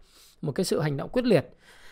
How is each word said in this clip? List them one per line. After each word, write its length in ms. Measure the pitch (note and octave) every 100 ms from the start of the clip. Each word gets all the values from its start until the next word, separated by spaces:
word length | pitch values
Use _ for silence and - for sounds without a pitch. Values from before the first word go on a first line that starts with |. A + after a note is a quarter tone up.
| - - - -
một 100 | D#3
cái 120 | C3
sự 160 | F#3 -
hành 160 | D3+ C#3+
động 120 | E3+
quyết 160 | B3+
liệt. 220 | B3 E3+ - - - - -